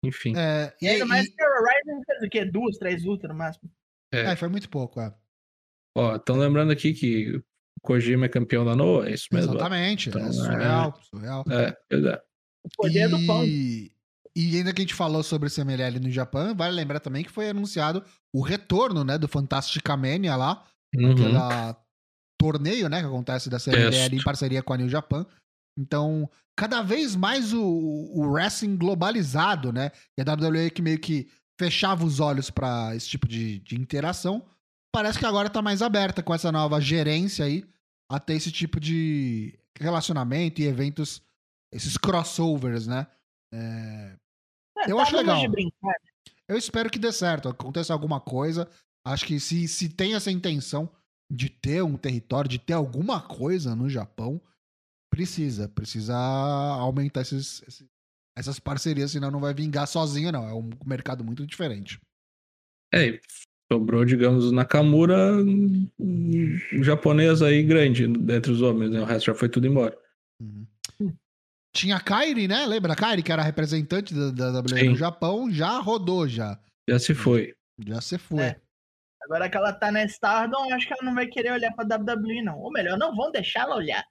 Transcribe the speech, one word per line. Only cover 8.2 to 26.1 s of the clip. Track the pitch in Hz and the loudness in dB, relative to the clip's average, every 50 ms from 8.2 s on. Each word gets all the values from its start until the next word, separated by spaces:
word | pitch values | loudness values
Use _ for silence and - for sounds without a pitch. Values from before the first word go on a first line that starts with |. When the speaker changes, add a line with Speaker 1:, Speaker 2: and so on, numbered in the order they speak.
| 131 | 2
Speaker 1:
é | 127 | 2
campeão | - 127 120 - - 120 120 | 2 0 0 2 2 2 2
da | 117 117 | 4 4
Noah, | 127 143 175 180 165 - 214 | 4 4 4 4 4 2 0
é | 214 | -4
isso | - - - | -6 -4 0
mesmo, | - 175 175 156 | 0 2 2 2
ó. | 127 | 0
Speaker 2:
Exatamente, | - - 175 190 175 175 190 214 196 - 127 | 0 -2 -2 -2 -2 0 0 -2 -2 -4 -4
Speaker 1:
Então, | 95 107 107 | -4 -4 -4
Speaker 2:
é | 113 | -2
Speaker 1:
é. | |
Speaker 2:
surreal, | 120 120 120 117 117 113 117 120 117 - 165 156 143 - | -2 -2 0 0 0 0 2 2 2 2 2 0 -2 -8
surreal. | _ _ - 101 104 117 131 135 139 - | _ _ -16 -12 -10 -8 -8 -6 -4 -2
Speaker 1:
É, | 131 123 120 107 - - _ _ | 0 0 0 0 -2 -10 _ _
pois | - - 73 | 2 2 2
é. | - - - _ _ _ _ _ _ _ _ _ | 2 0 -2 _ _ _ _ _ _ _ _ _
Speaker 3:
O | 165 - - | -18 -4 0
poder | 208 185 160 196 208 - | 0 2 4 4 4 4
do | 170 170 170 | 4 2 2
pão. | 170 165 165 165 | 2 2 2 2
Speaker 2:
E, | 156 151 147 135 127 117 113 104 - _ _ _ _ _ _ _ - _ | 2 2 0 -2 -2 -4 -6 -8 -14 _ _ _ _ _ _ _ -10 _
e | 170 165 170 165 175 | -2 0 2 2 0
ainda | 180 185 | 0 0
que | 185 185 | 0 -2
a | 196 | -2
gente | 175 - | -2 -2
falou | - 180 160 156 156 151 | -2 -2 0 0 0 -2
sobre | - - 151 143 143 | -2 -2 -2 -2 -2
esse | - - | -4 -4
M | 143 139 135 | -4 -2 -2
L | 127 | -2
L | 127 127 120 127 | -2 -2 -2 -2
no | 127 131 | -4 -2
Japão, | 127 131 127 123 - 135 156 208 226 | -2 -2 -4 -2 -2 -4 -2 -2 -2
vale | 185 165 175 180 | -2 -2 -2 -2
lembrar | 175 156 139 143 151 | -2 -4 -4 -4 -6
também | - 143 131 139 175 | -6 -6 -6 -6 -8
que | - | -8
foi | - - 214 214 | -8 -6 -6 -4
anunciado | 208 202 202 202 - 175 151 151 165 190 190 - _ _ _ _ _ | -4 -4 -4 -4 -2 -2 -2 0 -2 -2 -6 -10 _ _ _ _ _
o | 135 | -2
retorno, | 131 135 180 202 196 _ 180 185 247 262 202 160 143 | -2 0 -2 -4 -2 _ 2 2 2 2 2 0 0
né, | 131 139 160 | 0 0 0
do | 156 143 | -2 -2
Fantastica | - 147 139 135 - 139 135 - - 156 - - 147 135 | -2 -2 -2 0 -2 -4 -2 -2 -6 -4 -2 -2 -2 0
Mania | 131 131 143 185 196 175 143 | 0 0 -2 0 0 0 0
lá, | 131 127 143 185 - _ _ _ _ _ _ - | 0 0 0 -2 -4 _ _ _ _ _ _ 0
Speaker 1:
Uhum. | 131 123 127 | 4 6 6
Speaker 2:
aquela... | 131 127 120 110 113 127 127 123 120 120 113 113 117 _ _ _ _ _ _ _ _ _ _ _ _ _ | 8 8 6 6 6 4 4 2 -2 -2 -4 -6 -8 _ _ _ _ _ _ _ _ _ _ _ _ _
Torneio, | - 156 151 151 143 156 208 247 208 156 | 2 4 4 0 0 0 0 0 0 0
né, | 147 180 | -2 -2
que | 170 143 | -4 -4
acontece | 131 127 123 117 127 127 127 135 | -4 -4 -4 -4 -4 -4 -4 -4
da | 123 120 | -6 -4
C | - - | 0 2
M | 127 120 117 117 | 4 6 6 6
L | 123 | 6
L | 131 127 127 131 | 4 2 2 0
em | 131 | 0
Speaker 1:
Isso. | 135 | 0
Speaker 2:
parceria | - 139 135 147 135 127 131 131 | 0 0 0 -2 -2 -2 -2 -2
com | - 135 | -2 -2
a | 127 | -2
New | 127 123 | 0 0
Japan. | 127 151 147 _ 139 147 180 - _ _ _ _ _ _ _ _ _ - | 0 -2 -2 _ -4 -4 -4 -8 _ _ _ _ _ _ _ _ _ -10
Então, | 135 135 - 147 151 151 | -6 -4 -2 0 0 0